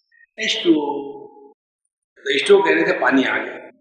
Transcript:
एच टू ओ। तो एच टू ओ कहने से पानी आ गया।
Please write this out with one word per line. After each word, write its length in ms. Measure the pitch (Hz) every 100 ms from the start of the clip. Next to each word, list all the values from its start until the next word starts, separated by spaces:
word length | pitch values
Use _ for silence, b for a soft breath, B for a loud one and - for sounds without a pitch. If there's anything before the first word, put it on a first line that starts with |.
| _ b b -
एच 220 | 214 214
टू 60 | 175
ओ। 560 | 156 143 139 139 - - - - _ _ _ _ _ _ _
तो 200 | 135 139
एच 120 | -
टू 100 | 196
ओ 40 |
कहने 240 | - 160 165
से 120 | -
पानी 260 | 127 135
आ 140 | 113 110
गया। 320 | - - - -